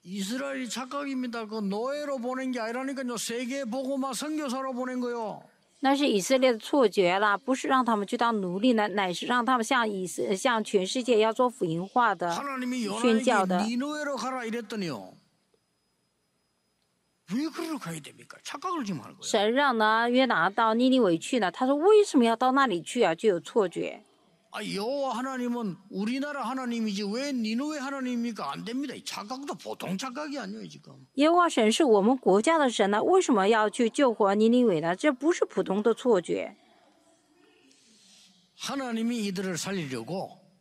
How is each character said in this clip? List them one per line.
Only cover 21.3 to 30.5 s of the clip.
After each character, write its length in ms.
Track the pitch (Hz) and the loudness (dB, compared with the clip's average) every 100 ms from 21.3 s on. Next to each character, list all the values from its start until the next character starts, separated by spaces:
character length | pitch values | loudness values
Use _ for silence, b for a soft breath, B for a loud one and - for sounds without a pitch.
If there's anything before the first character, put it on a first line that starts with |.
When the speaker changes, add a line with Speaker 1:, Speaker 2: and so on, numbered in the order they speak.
| 254 | 0
Speaker 2:
呢， 120 | 190 | 0
他 120 | - 262 | 0 0
说 100 | 285 | 2
，“为 260 | 339 427 | 6 6
什 140 | 403 294 | 6 4
么 60 | |
要 100 | 233 | 4
到 180 | 226 254 | 4 2
那 140 | 262 269 | 2 2
里 140 | 175 | 0
去 200 | 160 240 | -4 0
啊？” 120 | 202 | 2
就 140 | 320 226 | 2 2
有 100 | 175 | 0
错 300 | - - 190 | 0 0 0
觉。 340 | 170 165 208 _ _ _ _ _ | -2 -8 -8 _ _ _ _ _
Speaker 1:
아, 140 | - | -12
여호와 500 | 214 175 214 285 269 226 | -8 -6 -4 -4 -4 -4
하나님은 580 | 262 262 247 240 220 165 - | -6 -6 -4 -4 -6 -8 -10
우리나라 520 | 190 214 262 285 285 226 | -6 -4 -4 -6 -6 -8
하나님이지 540 | 262 254 233 220 196 208 | -6 -6 -4 -4 -4 -6
왜 200 | 220 285 | -6 -4
니누웨 440 | 262 220 226 294 302 | -4 -2 -2 -4 -6
하나님입니까? 720 | 262 277 254 247 233 208 147 | -8 -8 -6 -4 -6 -6 -10
안 140 | 151 | -8
됩니다. 300 | 180 247 277 | -8 -8 -8
이 100 | - | -10
착각도 500 | - - 208 262 285 294 | -12 -12 -10 -12 -10 -12
보통 420 | - 110 - 190 | -10 -10 -6 -6
착각이 400 | 262 254 302 277 | -6 -10 -8 -8
아니에요, 280 | 202 | -10